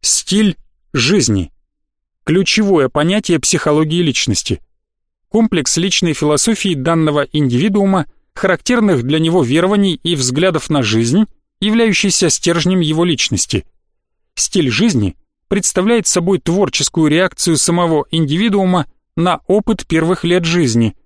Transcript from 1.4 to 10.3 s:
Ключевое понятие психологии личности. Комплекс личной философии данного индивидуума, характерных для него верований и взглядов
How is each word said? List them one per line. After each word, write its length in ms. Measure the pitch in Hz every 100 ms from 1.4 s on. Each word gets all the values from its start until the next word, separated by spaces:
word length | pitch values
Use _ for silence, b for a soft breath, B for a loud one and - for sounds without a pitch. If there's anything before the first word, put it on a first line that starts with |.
| 85 _ _ _ _ _ _ _
Ключевое 640 | - 165 190 - 208 180 131
понятие 500 | - 156 202 - 165
психологии 640 | - 165 - 151 156 165
личности. 580 | 170 120 - 101 - 95 - _ _ _ _ _ _
Комплекс 480 | 214 226 175 135 -
личной 360 | 185 - 175
философии 640 | 151 151 147 - 220 202
данного 520 | 156 135 165 156 147 139
индивидуума, 760 | 151 139 120 196 202 196 190 147 - _
характерных 680 | - 190 175 - 247 214 156
для 140 | 120 156
него 240 | 160 175
верований 520 | 123 143 180 208 196 170
и 120 | 165
взглядов 560 | 170 127